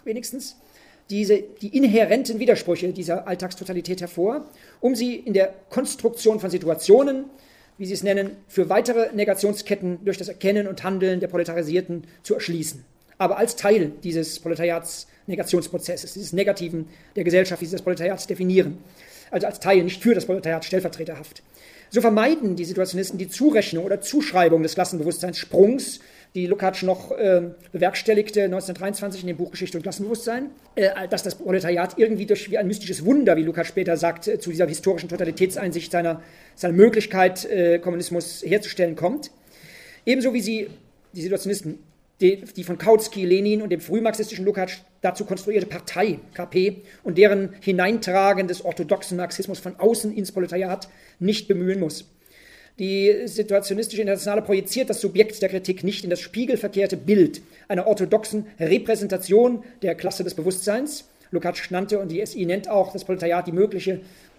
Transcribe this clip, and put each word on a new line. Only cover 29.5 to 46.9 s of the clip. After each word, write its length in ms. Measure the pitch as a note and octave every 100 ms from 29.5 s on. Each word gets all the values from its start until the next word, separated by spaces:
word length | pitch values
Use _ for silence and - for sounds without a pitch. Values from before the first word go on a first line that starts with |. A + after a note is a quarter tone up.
Geschichte 260 | - F#3 E3
und 40 |
Klassenbewusstsein, 680 | F#3+ F#3+ G3+ A3+ A3+ A#3+ C#4 - _
äh, 160 | - G3 G3 F#3
dass 140 | F#3+
das 140 | G3 -
Proletariat 580 | C4 F#3+ E3 F3 F#3 -
irgendwie 300 | A3 G3+ G#3
durch, 240 | G3 -
wie 80 | G#3+
ein 80 | G3
mystisches 400 | G#3 F3 D#3+ E3+
Wunder, 300 | C#4+ A3 D#3+
wie 80 |
Lukács 240 | D#3+ E3 E3
später 280 | F#3+ F3+ E3
sagt, 320 | F3 E3 G#3
äh, 100 | G3+
zu 120 | F3
dieser 160 | E3 E3
historischen 420 | D#3+ F#3+ E3+ E3+
Totalitätseinsicht 840 | F3 E3 D#3+ F#3 - F#3+ E3+ -
seiner, 320 | F3 E3+ D#3+ - - -
seiner 200 | - F3
Möglichkeit, 720 | F3 A3 A3 - F#3+ F#3 F#3 -
äh, 320 | G3 F3 E3+
Kommunismus 640 | F3+ E3+ E3+ F3 E3 -
herzustellen, 520 | E3 G#3 - - F3 D#3+
kommt. 340 | F3 D4 - _ _ - - - - -
Ebenso 300 | - B3+ B3
wie 80 | A#3
sie, 260 | G3+ A3 G3 - _ _ _
die 80 | F3+
Situationisten, 560 | F3 F#3+ G3 G3+ D#3 - _ _ _ _
die, 220 | F#3 G3 - -
die 80 |
von 140 | F3+ F3
Kautsky, 460 | A3 A3 A3 G3+
Lenin 380 | F3+ F#3 G#3 G#3+
und 80 | G#3
dem 100 | E3+
frühmarxistischen 640 | - G#3+ A3 G#3+ G#3+ G#3+ F#3+
Lukács 320 | G3 F#3 - - _
dazu 220 | F#3 F3+
konstruierte 420 | G#3 F#3 - G#3+ -
Partei, 520 | - - F3 E3+ C#3+ -
K 120 | - F3
P, 360 | F#3 F#3+ F#3 -